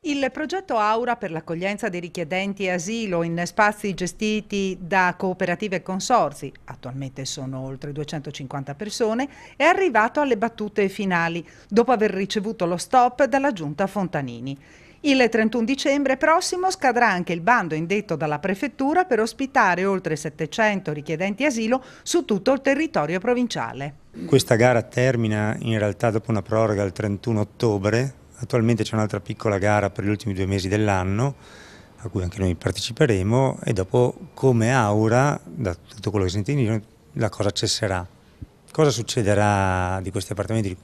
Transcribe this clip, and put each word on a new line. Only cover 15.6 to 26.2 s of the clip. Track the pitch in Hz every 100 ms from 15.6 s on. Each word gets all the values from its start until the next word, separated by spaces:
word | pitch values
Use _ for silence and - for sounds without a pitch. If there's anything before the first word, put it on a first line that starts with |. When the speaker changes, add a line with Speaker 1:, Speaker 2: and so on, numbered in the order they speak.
| 226
Speaker 1:
dicembre | 269 302 285 269 262
prossimo | 311 330 370 359 370
scadrà | 370 262 240 233
anche | 180 180
il | 170
bando | 170 240 175
indetto | 156 165 202 208 156
dalla | 156 147
Prefettura | 190 202 285 - 269 330
per | 370 220
ospitare | 233 - 269 269 202 175
oltre | 190 190 180 151
settecento | 160 - 156 - 214 202 180
richiedenti | 151 143 160 190 202
asilo | 294 226 220 247 - -
su | - 339
tutto | - 196 247
il | 269
territorio | 269 277 311 190 151 180
provinciale. | 214 247 240 151 117 120 143 - - -
Speaker 2:
Questa | 170 135 -
gara | 113 123 120
termina | - - 127 120 110 107 107 113
in | 117 110
realtà | 104 95 120
dopo | 107